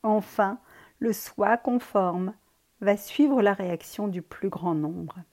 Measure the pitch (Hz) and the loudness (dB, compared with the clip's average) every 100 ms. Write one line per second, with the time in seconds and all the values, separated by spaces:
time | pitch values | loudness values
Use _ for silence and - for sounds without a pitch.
0 | 220 214 202 - 196 247 _ - - _ | 2 0 0 0 0 -2 _ -20 -20 _
1 | 226 208 - - 208 233 - 240 - 208 | -2 -2 -8 2 4 4 2 -2 0 0
2 | 185 180 185 220 _ _ _ _ 202 202 | 0 0 -4 -6 _ _ _ _ 0 0
3 | - - 294 262 202 196 185 170 - - | -2 2 4 6 4 2 -2 -4 -8 -6
4 | 208 180 - - 196 190 175 156 151 175 | -4 -6 -10 -6 -6 -4 -2 -2 -2 -6
5 | 165 180 170 | -10 -14 -20